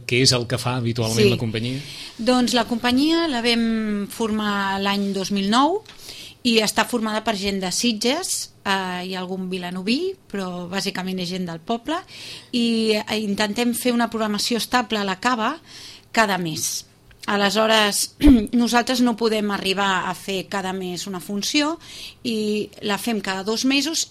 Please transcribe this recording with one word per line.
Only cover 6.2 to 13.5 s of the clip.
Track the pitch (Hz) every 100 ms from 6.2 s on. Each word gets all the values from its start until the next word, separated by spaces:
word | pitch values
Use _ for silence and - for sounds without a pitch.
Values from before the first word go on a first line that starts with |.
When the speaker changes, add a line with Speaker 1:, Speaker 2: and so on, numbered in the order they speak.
| - -
Speaker 2:
i | 247 226
està | 208 - 214
formada | 240 220 214
per | 214
gent | 202 202 196
de | 185
Sitges, | - 240 214 233 302 381 - - -
eh, | 208 196 185 180 180
hi | 185
ha |
algun | 180 190 185
vilanoví, | 185 180 185 185 262 370 381 -
però | 202 185 180 175
bàsicament | 196 196 190 185 185
és | 175
gent | 185 180
del | 165
poble, | 160 233 - 339 370 - - - -
i, | 240 233 226 220
eh, | 214 208 214
intentem | 214 202 214